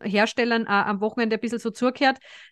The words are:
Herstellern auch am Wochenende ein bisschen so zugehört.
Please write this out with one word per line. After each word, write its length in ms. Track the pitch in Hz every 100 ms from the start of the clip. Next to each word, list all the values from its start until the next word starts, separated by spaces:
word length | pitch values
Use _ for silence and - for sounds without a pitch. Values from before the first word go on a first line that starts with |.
Herstellern 640 | 214 202 220 - 240 226 220
auch 200 | 202 202
am 140 | 202
Wochenende 360 | 214 233 226 214
ein 40 |
bisschen 180 | 233 233
so 120 | 226
zugehört. 480 | - 247 254 269 262 - - -